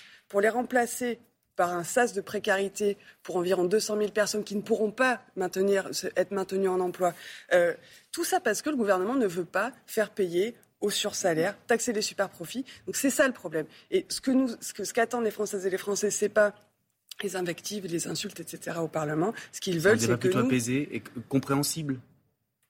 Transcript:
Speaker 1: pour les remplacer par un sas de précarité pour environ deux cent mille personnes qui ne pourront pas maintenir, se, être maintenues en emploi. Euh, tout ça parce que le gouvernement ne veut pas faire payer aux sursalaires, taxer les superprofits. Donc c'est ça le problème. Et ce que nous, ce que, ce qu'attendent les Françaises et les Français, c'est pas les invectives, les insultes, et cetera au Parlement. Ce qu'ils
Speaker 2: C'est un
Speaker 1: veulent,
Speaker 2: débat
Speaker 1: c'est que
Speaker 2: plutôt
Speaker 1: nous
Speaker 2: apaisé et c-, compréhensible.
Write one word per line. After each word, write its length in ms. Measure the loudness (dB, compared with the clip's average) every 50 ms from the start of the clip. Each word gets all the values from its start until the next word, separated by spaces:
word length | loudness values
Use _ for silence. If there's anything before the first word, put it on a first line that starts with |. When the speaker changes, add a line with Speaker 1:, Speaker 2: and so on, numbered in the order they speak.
| -20 -20 -20 -20 _ -2
Speaker 1:
pour 140 | 2 4
les 60 | 4 4
remplacer 680 | 4 2 0 2 2 2 2 2 -2 -4 -4 -4 -4 -6 _ _ _ _ _ _ _
par 180 | 0 2 2
un 100 | 0 -2
sas 300 | -4 0 2 2 2 2
de 80 | 0 -4
précarité 760 | -6 -4 -6 -4 0 0 2 2 0 -2 -2 -2 0 0 -2 -2 -8 -20 -20 _ -8
pour 120 | -4 -2
environ 280 | 0 2 2 2 2 4
deux 160 | 4 2 2
cent 160 | 2 0 0
mille 160 | 0 0 0
personnes 320 | 2 0 0 0 0 -4 -4
qui 100 | -4 -4
ne 60 | -4
pourront 300 | -2 0 0 0 0 0
pas 280 | 0 2 2 2 0 -2 -6 _ -6
maintenir, 580 | -4 -4 -2 0 0 2 2 2 2 0 -2
se, 140 | -6 -6 -6 -2 0
être 160 | 0 0 0
maintenues 380 | -2 -4 -4 -2 -2 0 0 2
en 100 | 2 0
emploi. 360 | 0 -2 -2 0 0 0 0 -2 -12 -18 -18 -14 -2 2
Euh, 220 | 4 4 4 4 0 -4 -10 -20 -20 -20 _ _
tout 100 | -6 -6
ça 160 | -2 0 0 0
parce 240 | 2 0 -2 -2
que 80 | -2 -2
le 60 | 0
gouvernement 400 | 2 2 2 2 2 2 0 0
ne 100 | 2 0
veut 180 | 0 0 -4 -4
pas 280 | -2 -2 -2 -2 -4 -6 -12 _
faire 240 | -6 -2 -2 -2 0
payer 440 | 0 -2 -2 0 2 0 0 0 -4 -10 _ _ _ -4
aux 100 | -2 0
sursalaires, 640 | 0 0 -2 -2 -2 0 0 2 2 2 2 0 -2 -4 _
taxer 260 | 0 0 2 2 0
les 100 | -2 -2
superprofits. 640 | -2 -2 -2 -2 -4 -4 -6 -10 -12 -10 -8 -8 -8 -10 -12 -14 -10
Donc 80 | -8 -4
c'est 160 | 0 0 2
ça 160 | 4 4 4
le 60 | 4 2
problème. 320 | -2 -6 -4 -4 -4 -4 -4 -8 -20 -6 -2
Et 160 | -2 -2 -2 -2
ce 120 | -8 -4
que 100 | 0 2
nous, 180 | 2 2 2 0 -2 -6
ce 120 | -10 -10
que, 120 | -8 -8 -8
ce 100 | -4 0
qu'attendent 300 | 0 0 0 0 -2 -2
les 80 | -2
Françaises 340 | -2 -2 -4 -4 -4 -2 -2
et 40 | -2
les 80 | -2 -2
Français, 340 | -2 -2 -2 0 0 0
c'est 160 | 0 0 -2 2
pas 260 | 4 4 4 4 2 -4 _ _ _ _ _ _ _ _ _ -18 -12 -8 -8
les 100 | -6 -4
invectives, 520 | -4 -4 -4 -4 -6 -8 -8 -8 -8 -6
les 200 | -4 -4 -4 -4
insultes, 320 | -4 -6 -6 -8 -8 -10 -12
et 60 | -14
cetera 380 | -12 -14 -12 -8 -6 -4 -4 -4
au 40 | -2
Parlement. 460 | -2 -2 -2 0 0 0 0 0 -2 -4 -10 -14
Ce 100 | -12 -6
qu'ils 200 | -4 -2 0 4
Speaker 2:
C'est 60 | 6 6
un 20 |
Speaker 1:
veulent, 80 | 6 6
Speaker 2:
débat 140 | 4 2
Speaker 1:
c'est 60 | 2 2
que 100 | 2 2
Speaker 2:
plutôt 100 | 2 4
Speaker 1:
nous 60 | 4
Speaker 2:
apaisé 420 | 4 2 2 2 0 -2 -2 -2 -4
et 60 | -6 -8
c-, 220 | -8 -10 -12 -12 -4 0
compréhensible. 720 | 0 0 2 2 0 0 0 0 -2 -4 -4 -4 -6 -6 -8 _ _ _ _ _ _ _ _ _ _ _ _ _